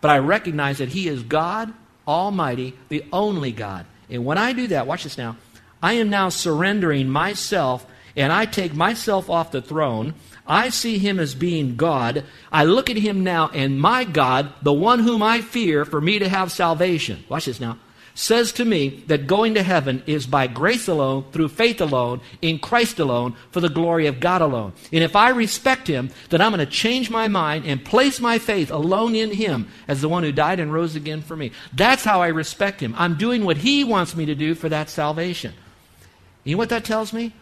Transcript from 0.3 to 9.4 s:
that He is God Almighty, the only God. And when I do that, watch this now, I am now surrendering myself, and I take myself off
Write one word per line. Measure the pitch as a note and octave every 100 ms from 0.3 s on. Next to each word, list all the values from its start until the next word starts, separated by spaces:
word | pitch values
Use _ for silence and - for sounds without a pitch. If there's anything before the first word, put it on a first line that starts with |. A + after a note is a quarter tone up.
| G#3 F#3 D3 C#3 C#3
that | B2+
He | F3+ F3+
is | C3+
God | A#2 D3+ E3 G#3 A3 A3+ _ _ -
Almighty, | D#3 G3 G3 D3 B2 B2+ B2+ -
the | D3+ D3
only | F3 G#3 F#3+ C3+
God. | A2 G#2 F#2+ F2 _ -
And | B2 A#2+
when | E3
I | A#3
do | B3 A#3+
that, | D#3 B2+
watch | F3
this | D3 -
now, | A#2+ A2+ _ - _ _
I | E3+
am | A#3 G#3+
now | G3+ F#3+
surrendering | E3+ F3+ D3+ F#3 G#3 F3 C#3+ C3
myself, | C#3 F3+ G3+ - G3 C3+ B2+ - - -
and | - C#3
I | F3
take | A3 G3+ F3+
myself | D3 F3+ A3+ - G3 F#3
off | E3+